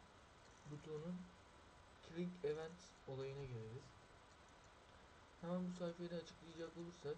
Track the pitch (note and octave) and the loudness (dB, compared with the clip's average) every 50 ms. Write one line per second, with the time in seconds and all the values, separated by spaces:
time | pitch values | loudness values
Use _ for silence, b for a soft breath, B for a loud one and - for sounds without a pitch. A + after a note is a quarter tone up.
0 | - - - - - - - - - - - - - C#3+ D3+ D3 - D#3+ D#3 D3+ | -14 -14 -14 -14 -14 -14 -16 -14 -14 -14 -14 -10 -6 -4 -4 -2 0 0 2 2
1 | D#3+ F3 F3+ F3+ - - - - - - - - - - - - - - - - | 4 4 2 2 0 -4 -8 -12 -14 -14 -14 -14 -14 -14 -14 -14 -14 -14 -14 -12
2 | - - E3 E3+ F3+ F3+ F3+ - - D3 D3+ D#3+ D#3+ D#3+ F3 F3+ - - - - | -8 -2 4 4 4 4 4 4 6 6 6 6 4 0 -2 -6 -10 -12 -14 -8
3 | - C#3 C3+ C3 C3+ C3+ C3+ C#3 C#3 B2+ A#2+ A2+ A2 A2 A#2+ C#3 - - - - | -2 0 2 4 4 2 2 2 0 2 2 0 0 0 -2 -4 -6 -8 -12 -14
4 | - - - - - - - - - - - - - - - - - - - - | -14 -14 -14 -16 -16 -16 -16 -16 -16 -16 -14 -14 -16 -16 -16 -16 -16 -14 -14 -14
5 | - - - - - - - - F3 E3+ F3+ F#3 F3+ F3+ F3+ - F3+ E3+ E3 F3 | -14 -14 -14 -14 -14 -14 -8 0 4 6 8 8 8 6 4 6 4 4 4 4
6 | F3 E3+ F3 E3 D#3+ - - - D#3+ E3 D#3+ E3 E3 D#3+ - E3+ E3+ E3+ F3 - | 2 2 2 2 0 -2 -6 -8 -8 -6 -2 -2 -2 0 0 -2 -2 -2 -2 -2
7 | - C#3+ D#3 | 0 0 0